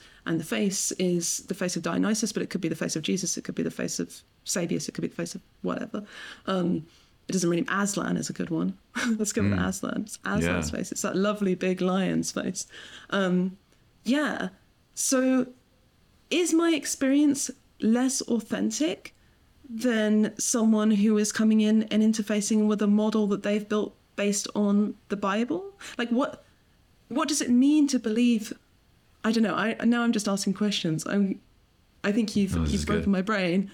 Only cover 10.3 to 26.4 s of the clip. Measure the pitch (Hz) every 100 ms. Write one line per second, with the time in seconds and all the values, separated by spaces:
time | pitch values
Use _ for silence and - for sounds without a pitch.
10.3 | 127 85 90 78 - - - 202 185 202
11.3 | 208 190 180 185 185 185 190 180 165 165
12.3 | - 190 180 - - - - - 202 185
13.3 | 180 185 185 _ _ _ _ 208 285 294
14.3 | - 185 - _ _ _ - - 262 262
15.3 | 262 - - _ _ _ _ _ _ -
16.3 | 320 339 320 339 302 - - 269 285 294
17.3 | - - - _ - 214 240 262 - -
18.3 | 233 - 190 214 220 320 - - - _
19.3 | _ _ _ - 220 247 220 214 214 214
20.3 | - - 240 220 214 214 202 214 214 208
21.3 | - 220 220 214 220 214 214 220 220 214
22.3 | 208 202 214 214 208 208 208 214 214 208
23.3 | 202 202 208 208 214 - - _ - 202
24.3 | 202 - - 202 202 208 - - 202 202
25.3 | 208 247 339 392 - - - 240 240 -
26.3 | -